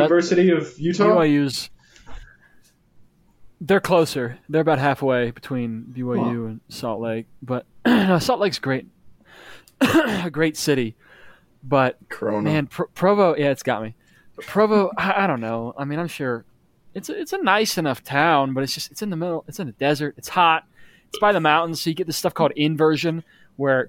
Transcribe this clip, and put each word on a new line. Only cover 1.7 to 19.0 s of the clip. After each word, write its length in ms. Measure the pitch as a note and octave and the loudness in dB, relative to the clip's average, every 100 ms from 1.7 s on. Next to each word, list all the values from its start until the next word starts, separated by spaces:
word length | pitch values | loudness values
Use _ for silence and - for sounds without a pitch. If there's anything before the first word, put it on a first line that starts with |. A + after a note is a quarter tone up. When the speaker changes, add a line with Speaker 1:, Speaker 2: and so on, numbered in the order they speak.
| - _ - - - - _ _ _ _ _ _ - - _ _ _ - _ | -16 _ -20 -16 -16 -16 _ _ _ _ _ _ -20 -20 _ _ _ -20 _
Speaker 2:
They're 200 | C#3+ F#3+ | 0 0
closer. 600 | - F3 D#3 C#3+ A#2 B2+ - | 4 2 2 -2 -6 -8 -2
They're 120 | D#3 | 0
about 180 | D#3 C#3+ | 2 2
halfway 520 | C#3+ C3+ C3+ B2+ A#2+ | 2 0 0 0 0
between 520 | A#2+ - B2+ A#2+ A2+ A#2+ | -6 -8 -6 -4 -8 -10
B 100 | B2+ | -8
Y 120 | B2 A#2+ | -4 -2
U 60 | A#2+ A#2+ | -2 -2
Speaker 1:
Huh. 40 | A2+ | -6
Speaker 2:
and 120 | A2 - | -10 -16
Salt 300 | - A#2+ G#2+ | -10 -6 -4
Lake. 280 | A2+ A2+ A2+ - | -4 -6 -8 -16
But 220 | B2 B2 - - | -8 -6 -8 -4
<clears throat> 100 | - | 2
no, 320 | A#3+ F#3+ F3 | 2 4 2
Salt 200 | - B3 | 2 0
Lake's 200 | G3 - | 0 -2
great. 280 | C3+ C3 - _ - - _ | -4 -4 -6 _ -20 -20 _
<clears throat> 480 | - - - _ _ | -20 -20 -20 _ _
A 480 | C#4 E4 C#4+ G3+ E3+ | 2 4 2 -2 -4
great 260 | D3 D#3+ D#3 | 0 -2 0
city. 380 | - C#3 A#2 - _ - - - _ _ | 0 0 0 -6 _ -20 -20 -20 _ _
But 340 | C3 C#3 B2+ - - | 0 2 2 -2 -12
Speaker 3:
Corona. 320 | - A2+ G#2 D3+ | -8 -4 -2 0
Speaker 2:
man, 180 | D#3 C#3 | 0 -2
Pro-, 200 | - F3 | -6 -8
Provo, 480 | - F#3 G#3 F#3 D3 | -2 2 4 2 2
yeah, 160 | C#3+ | 0
it's 100 | C3 | -2
got 220 | - A2 | -2 -4
me. 100 | G#2+ - _ _ - - | -6 -12 _ _ -20 -20
But 100 | - | -4
Provo, 440 | F#3+ G#3+ G#3+ F#3+ G#3+ | 0 4 4 2 -2
I, 280 | F3 G3 G3 | -2 0 0
I 20 | |
don't 140 | B2+ | -2
know. 340 | A2+ A2+ A#2+ - | -4 -6 -6 -8
I 80 | C#3+ | -8
mean, 140 | D3+ | -6
I'm 80 | E3+ | -6
sure 380 | - C3+ A#2 - _ _ _ - G3 | -6 -6 -6 -10 _ _ _ -16 -14
it's 140 | - | -10
a, 100 | G#4 | -10
it's 140 | D#4+ | -8
a 40 | G4 | -2
nice 400 | C4+ G3+ A3 - | 0 2 0 -2
enough 260 | D#3 B2+ | -4 -4
town, 500 | - C#3 E3 D3+ C3+ C3 | -4 0 2 4 2 -2
but 80 | |
it's 100 | C3+ | -4
just, 160 | - - | -6 -10
it's 140 | - | -10